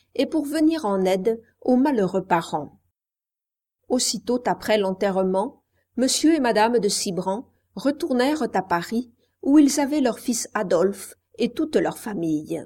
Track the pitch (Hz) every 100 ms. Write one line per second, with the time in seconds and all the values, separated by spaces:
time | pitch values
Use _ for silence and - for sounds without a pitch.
0 | _ - 277 320 285 302 311 320 214 196
1 | 185 190 190 226 - _ - 254 294 247
2 | 180 190 185 170 - 156 143 _ _ _
3 | _ _ _ _ _ _ _ _ - 254
4 | - 214 - 247 220 180 - 214 190 190
5 | 202 190 190 190 233 - _ _ _ -
6 | 262 - 311 330 240 208 220 240 196 -
7 | 208 175 185 202 - _ _ - 262 294
8 | 330 247 262 302 226 190 180 170 170 208
9 | - _ _ - 320 302 277 302 277 302
10 | 254 214 - 233 - 214 190 175 190 202
11 | - - _ - 240 - 311 233 160 -
12 | 226 190 165 151 151 160